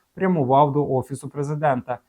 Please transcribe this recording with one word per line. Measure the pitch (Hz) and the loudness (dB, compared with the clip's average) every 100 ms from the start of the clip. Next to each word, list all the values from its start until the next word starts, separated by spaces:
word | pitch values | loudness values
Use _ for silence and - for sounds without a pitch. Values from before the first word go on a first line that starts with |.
| _ | _
прямував | - 190 175 127 139 147 | -4 0 2 4 4 4
до | 143 139 | 2 0
Офісу | 131 120 135 139 | -2 -4 -10 -10
Президента. | 143 143 151 151 127 123 120 | -8 -6 -2 0 0 -4 -10